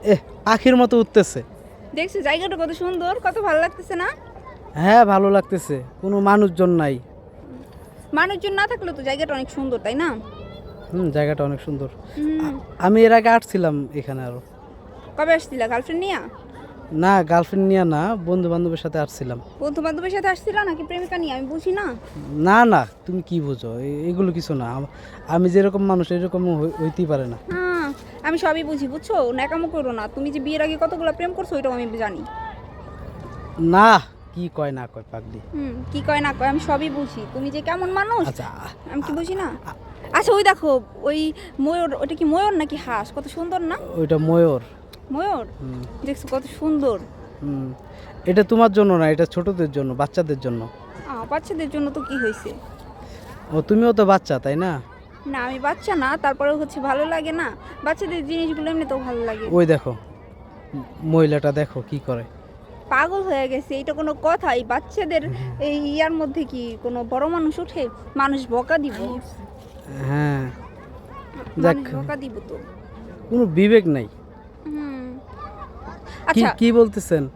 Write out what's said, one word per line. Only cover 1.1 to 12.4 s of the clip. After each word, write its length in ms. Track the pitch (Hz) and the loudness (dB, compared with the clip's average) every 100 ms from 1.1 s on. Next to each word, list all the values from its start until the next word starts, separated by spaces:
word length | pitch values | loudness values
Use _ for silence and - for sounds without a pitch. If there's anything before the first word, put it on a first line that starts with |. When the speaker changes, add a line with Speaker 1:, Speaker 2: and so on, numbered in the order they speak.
| 214 185 131 120 - - - - 294 | 4 4 -2 -10 -18 -20 -20 -10 -6
Speaker 2:
দেখছো 260 | 359 392 | -4 -2
জায়গাটা 440 | 285 320 370 370 330 | 0 0 0 -2 -4
কত 60 | |
সুন্দর, 440 | 330 359 359 349 466 | -2 -4 -2 -2 0
কত 160 | 370 453 | 0 0
ভালো 220 | 403 311 | 2 2
লাগতেছে 340 | 339 359 - 349 | 2 -4 -8 -4
না? 120 | 381 587 - - - - - | -4 -6 -16 -18 -18 -18 -10
Speaker 1:
হ্যাঁ, 320 | 147 180 226 214 | 0 8 8 10
ভালো 260 | 190 196 | 6 6
লাগতেছে। 520 | 196 - 185 - 139 123 - | 4 4 -4 -2 -6 -6 -8
কোনো 180 | 190 202 | -2 2
মানুষজন 500 | 196 202 202 165 180 | 6 6 6 4 4
নাই। 300 | 170 147 127 - - - - - - - - - - - | 4 2 -2 -8 -20 -20 -20 -18 -18 -18 -20 -20 -20 -4
Speaker 2:
মানুষজন 400 | 302 359 392 403 | 0 0 0 -2
না 140 | 392 415 | 0 -2
থাকলেও 260 | 494 359 | -2 -6
তো 100 | 285 | -6
জায়গাটা 300 | 269 277 311 | -4 -2 -2
অনেক 160 | 269 262 | -4 -6
সুন্দর, 300 | - 269 233 | -6 -4 -4
তাই 120 | 208 262 | -2 -2
না? 200 | 330 220 - - - - - - - | -2 -4 -10 -16 -16 -16 -18 -18 -8
Speaker 1:
হুম, 180 | 175 175 | -2 0
জায়গাটা 320 | 147 147 147 | 2 0 0
অনেক 180 | 143 139 | -2 -4
সুন্দর। 260 | - 139 135 - - - | -6 -6 -8 -10 -14 -4
Speaker 2:
হুম। 280 | 302 311 | -2 -2